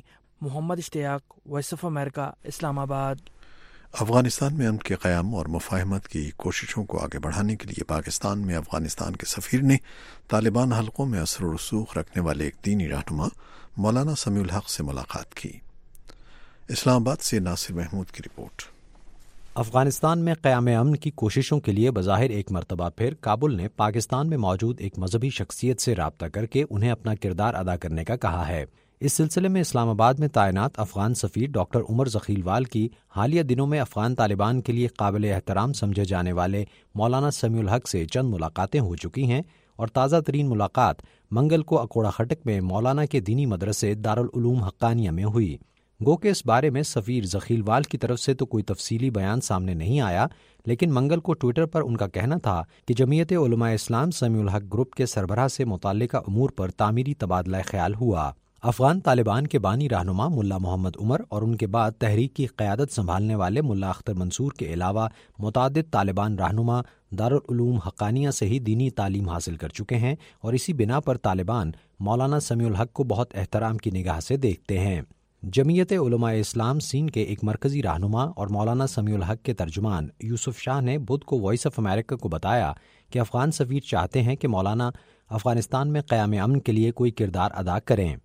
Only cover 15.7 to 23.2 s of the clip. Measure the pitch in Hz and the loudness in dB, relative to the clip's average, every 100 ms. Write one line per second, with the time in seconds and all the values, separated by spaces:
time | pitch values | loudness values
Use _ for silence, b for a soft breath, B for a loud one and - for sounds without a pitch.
15.7 | - - - - b b b b b - | -20 -20 -20 -20 b b b b b -8
16.7 | 120 135 127 120 - - 110 90 87 - | 0 4 4 2 -2 -2 0 0 -4 -4
17.7 | 85 85 98 92 - - - 52 - - | -6 -4 -6 -8 -12 -14 -14 -16 -14 -18
18.7 | - - - - - - - - 117 113 | -20 -20 -20 -20 -20 -18 -18 -10 -6 0
19.7 | 123 139 - 156 170 170 160 135 123 123 | 4 2 2 2 2 2 2 4 4 4
20.7 | 113 135 147 156 - 107 139 131 147 - | 4 4 2 -2 0 0 2 2 0 2
21.7 | 101 123 104 92 98 131 104 98 92 - | 2 4 2 2 2 2 0 -2 -4 -4
22.7 | 87 87 - 120 156 | -4 -4 -2 -2 -2